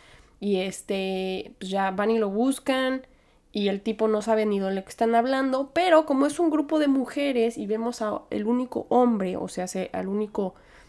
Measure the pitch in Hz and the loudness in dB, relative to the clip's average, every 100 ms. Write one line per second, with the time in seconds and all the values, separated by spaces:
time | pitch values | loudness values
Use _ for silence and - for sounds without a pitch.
0 | - - - _ 202 190 190 - - 196 | -20 -20 -20 _ -2 0 -2 -6 -4 -2
1 | 190 190 190 190 - - 185 196 196 190 | -2 -2 -4 -6 -8 -12 -4 -2 0 0
2 | 208 226 208 202 262 269 - 262 262 262 | 0 2 0 0 0 0 -2 0 0 -2
3 | - _ _ _ _ 214 202 196 226 214 | -8 _ _ _ _ -2 -2 -2 -4 0
4 | 220 214 214 220 214 202 190 190 190 - | 0 0 2 2 2 0 0 -4 -6 -2
5 | 233 233 247 269 269 262 277 330 370 320 | 2 2 2 0 0 -2 0 0 4 4
6 | 311 269 285 294 339 302 285 311 285 269 | 4 2 0 2 2 2 0 2 2 2
7 | 240 294 285 240 226 - 202 214 226 240 | 0 -2 0 2 0 -2 -4 -2 -4 -4
8 | 214 - - 208 214 247 254 - - 240 | -4 -4 -6 -4 0 0 -2 -6 2 4
9 | 247 220 185 190 190 - 185 190 185 185 | 6 4 0 -4 -6 -6 -6 -4 -4 -4
10 | 190 202 214 214 185 - - - | -4 -2 -2 -2 -4 -6 -18 -20